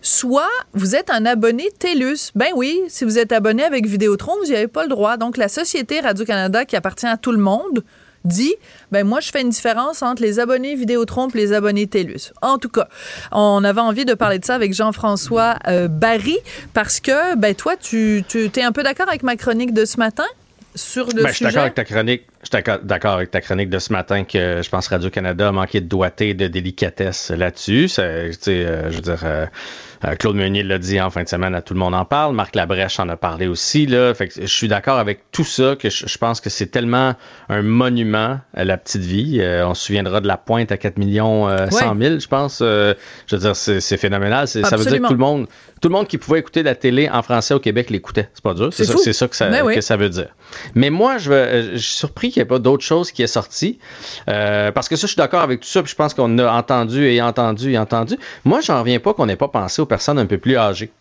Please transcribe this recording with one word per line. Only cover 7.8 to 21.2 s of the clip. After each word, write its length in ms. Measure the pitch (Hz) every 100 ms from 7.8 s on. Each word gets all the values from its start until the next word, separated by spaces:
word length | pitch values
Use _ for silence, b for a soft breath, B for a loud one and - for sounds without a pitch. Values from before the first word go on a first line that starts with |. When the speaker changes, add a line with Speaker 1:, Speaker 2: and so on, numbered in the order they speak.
| - b b b
Speaker 1:
dit, 300 | 175 175 269 427 B B B
ben 120 | 196
moi, 140 | 202 254
je 120 | -
fais 100 | 285
une 80 | 247
différence 520 | 226 240 226 262 -
entre 220 | 254 247
les 160 | 226 208
abonnés 380 | 240 254 269 285
Vidéotron 500 | 233 240 233 - 262
et 20 | 240
les 160 | 208
abonnés 360 | 208 208 202 208
telus. 420 | 208 170 - - -
En 160 | 254 269
tout 120 | 240
cas, 180 | - - B B B B
on 320 | - 208 202
avait 160 | 202 202
envie 240 | 233 214
de 100 | 269
parler 240 | 220 214 190
de 60 |
ça 100 | 185
avec 180 | 254 208
Jean-François, 840 | 190 220 208 220 202 - 226 226 233 -
euh, 220 | 180 175
Barry, 500 | 156 226 226 202 370 - B B
parce 280 | - 214 -
que, 340 | - 269 349
ben 180 | 311 208 196
toi, 180 | - 370
tu, 460 | - 226 220 208 185
tu, 200 | 226 220
t'es 140 | 262
un 80 | 240
peu 140 | 233
d'accord 240 | 277 269 370
avec 160 | 311
ma 100 | 254
chronique 400 | 240 - 226 247
de 100 | 220
ce 140 | 220 -
matin 240 | 226 220 349 508 _ _ - -
sur 320 | - 247 240
le 160 | 226